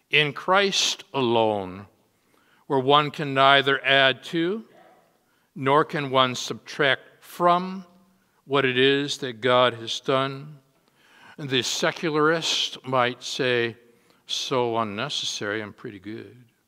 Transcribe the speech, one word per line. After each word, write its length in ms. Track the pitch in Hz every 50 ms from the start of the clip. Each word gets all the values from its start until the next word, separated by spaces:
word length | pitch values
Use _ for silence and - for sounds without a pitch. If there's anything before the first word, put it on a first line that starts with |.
| _ -
in 220 | - 147 151 143 135
Christ 680 | - - 180 185 202 196 196 185 - - - - - - _ -
alone, 760 | 135 127 117 117 113 113 110 107 101 95 92 90 98 101 - _ _ _ _ _ _ _ _ _ _ _ _ _ _ _
where 120 | - 143 135
one 300 | 127 135 143 147 151 143
can 240 | - - 151 139 135
neither 500 | 135 135 139 139 139 131 139 139 131 -
add 400 | 131 135 139 135 131 131 127 -
to, 400 | - 175 165 165 180 208 226 220 _ _ - - - _ _ _ _ _ _ _ _ _ _ _ _ -
nor 280 | - 131 135 143 151 160
can 260 | 156 170 151 143 131
one 240 | 127 131 131 127 123
subtract 640 | - - - 123 110 - - - - 151 135 127 - - - _ _
from 640 | _ - - - 175 175 175 180 185 185 190 190 185 _ _ _ _ _ _ _ _ _ _ _ _
what 200 | 135 135 143 135
it 120 | 127 127
is 400 | 127 131 139 139 139 143 139 - -
that 220 | 143 127 117 110
God 320 | 113 127 123 123 127 120 117
has 240 | 113 117 113 - -
done. 600 | - - 135 131 135 139 135 135 143 151 151 139 _ _ _ _ _ _ _ _ _ _ _ _ - - -
And 120 | - 151 135
the 140 | 135 123 110
secularist 1200 | - - - 180 165 - - - 165 151 156 147 156 170 165 - - - - - - - - -
might 380 | 131 135 127 120 123 123 - -
say, 540 | - - - 135 127 123 120 117 117 110 - _ _ _ _ _ _ _ _ _
"So 500 | - - - - - 139 127 123 120 113
unnecessary, 840 | 113 113 104 98 104 127 147 - - - - - - 110 104 104 110
I'm 120 | 107 101 -
pretty 260 | _ - 120 104 95
good." 440 | 98 104 110 117 104 101 110 123 120 113 _ _ _